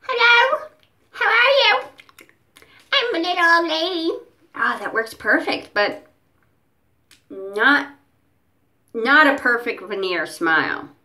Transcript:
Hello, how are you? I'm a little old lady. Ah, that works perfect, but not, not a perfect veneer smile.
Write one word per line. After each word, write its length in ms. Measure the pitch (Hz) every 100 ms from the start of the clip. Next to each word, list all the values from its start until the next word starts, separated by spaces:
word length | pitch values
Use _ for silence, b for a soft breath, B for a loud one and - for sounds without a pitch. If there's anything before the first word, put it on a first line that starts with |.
Hello, 640 | - 480 466 480 523 605 - _ _ _ _
how 140 | -
are 260 | 453 453 494 554
you? 300 | 466 415 - _ - - - _ _ _ b b b
I'm 240 | 554 466
a 40 | 359
little 260 | 349 359
old 220 | 349 339 339
lady. 440 | 320 339 359 330 - - _ _
Ah, 220 | - 233 233
that 140 | 202
works 200 | - 180
perfect, 600 | - 214 285 - - -
but 340 | - 202 - - _ _ _ _ _ _ _ _ _ _ _ _
not, 600 | 196 190 202 233 277 285 - _ _ _ _ _ _ _ _ _
not 340 | 226 226 285 302
a 140 | 277
perfect 420 | 254 233 240 -
veneer 420 | 185 202 190 180
smile. 640 | 156 - 165 160 110 - - _